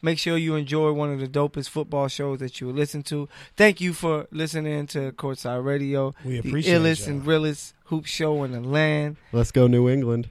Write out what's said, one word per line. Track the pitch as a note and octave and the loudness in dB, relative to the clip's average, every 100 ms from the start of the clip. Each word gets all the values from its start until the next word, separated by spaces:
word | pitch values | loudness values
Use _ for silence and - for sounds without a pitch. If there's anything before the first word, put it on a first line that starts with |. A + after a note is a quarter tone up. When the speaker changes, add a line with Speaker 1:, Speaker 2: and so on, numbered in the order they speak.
Speaker 1:
Make | D#3+ E3 | -2 -2
sure | - E3 | 0 0
you | E3 D#3 | 0 -2
enjoy | C#3+ D3+ D#3 | -2 0 2
one | D3 D3 | 0 -2
of | C#3 | -4
the | C3+ | -4
dopest | C#3 C#3+ D3 C3+ | -2 -2 -2 -8
football | - - D3 C#3 | -6 -4 -2 -4
shows | - C#3+ C3+ | -4 -6 -6
that | C3 - | -8 -8
you | B2+ | -8
will | |
listen | C3 D3 D3+ | -2 -2 -2
to. | C#3 D3 C#3+ - - - | -6 -8 -8 -12 -20 4
Thank | G#3 G3 | 4 4
you | F3+ | -2
for | D#3+ E3 D#3 - | -2 -2 -2 -4
listening | D#3 D#3+ D#3+ D3+ D3+ D3 | -6 -4 -4 -4 -4 -6
to | D3+ C3+ | -6 -6
Courtside | C3 C#3 C3+ B2+ B2 | -6 -8 -6 -6 -4
Radio, | C3 C#3+ C#3 C#3 C3+ C3+ C3 | -2 -2 0 0 -2 -4 -6
Speaker 2:
We | |
Speaker 1:
the | B2 A#2 | -4 -2
Speaker 2:
appreciate | C#3 D#3+ E3+ | -2 4 4
Speaker 1:
illest | E3 D#3+ G2+ | 4 2 -2
Speaker 2:
y'all. | C#3+ | -6
Speaker 1:
and | C#3 | 2
realest | D#3+ D#3 D3 - _ _ | 2 2 -4 -10 _ _
hoop | D#3+ D3+ | -6 -4
show | - D#3+ D3+ | -2 0 0
in | C#3 | -2
the | B2 | -6
land. | A#2+ D3 D#3 D3+ D3 D3+ _ | -2 2 2 2 -2 -6 _
Speaker 3:
Let's | A#2 A#2+ | 0 2
go, | - B2 | 6 8
New | B2 B2 | 8 6
England. | C3+ B2 A#2 A#2 | 4 2 -2 -4